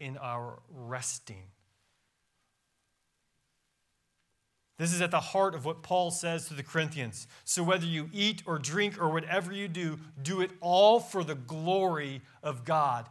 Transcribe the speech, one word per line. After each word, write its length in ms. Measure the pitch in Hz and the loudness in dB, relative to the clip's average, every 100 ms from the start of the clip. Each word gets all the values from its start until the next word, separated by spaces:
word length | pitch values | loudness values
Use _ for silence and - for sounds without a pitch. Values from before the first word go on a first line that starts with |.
in 160 | 139 131 | -12 -10
our 420 | 127 120 120 117 - | -8 -8 -8 -12 -18
resting. 760 | 143 120 127 123 - - 95 95 _ _ _ _ _ _ _ _ _ _ _ _ _ _ _ _ _ _ _ _ _ _ _ _ _ _ _ _ _ _ _ _ - | -16 -10 -6 -6 -8 -12 -18 -20 _ _ _ _ _ _ _ _ _ _ _ _ _ _ _ _ _ _ _ _ _ _ _ _ _ _ _ _ _ _ _ _ -4
This 140 | 165 | -2
is 80 | 170 | 0
at 120 | 175 | 2
the 80 | 170 | 2
heart 340 | - 190 196 | 2 2 2
of 100 | 160 | 0
what 200 | 135 165 | -6 -6
Paul 260 | 160 180 175 | -2 0 2
says 380 | 170 170 165 - | -2 -2 -4 -6
to 60 | |
the 100 | 143 | -10
Corinthians. 640 | - 165 156 151 117 104 - - | -4 -2 -2 -4 -6 -8 -14 -12
"So 180 | - - | -4 0
whether 240 | 170 185 170 | 2 2 2
you 240 | 160 160 | -2 -4
eat 300 | 202 208 214 - | 0 0 0 -4
or 120 | 160 | -4
drink 420 | 135 170 208 202 | -2 0 0 2
or 100 | 165 | 0
whatever 420 | 160 156 185 180 | 0 0 0 -2
you 160 | 196 202 | -4 -6
do, 320 | 170 165 151 156 139 | -4 -4 -4 -10 -8
do 200 | 135 190 | -4 -2
it 100 | 185 - | -2 -2
all 380 | 175 180 208 233 | 4 8 10 8
for 240 | 233 196 | 4 -2
the 140 | 156 143 | -2 -4
glory 840 | 123 156 165 196 190 156 143 135 - - | -6 -4 0 2 2 0 -4 -8 -14 -10
of 220 | 151 135 | -8 -6
God." 440 | 120 160 143 120 113 | 0 4 4 2 -4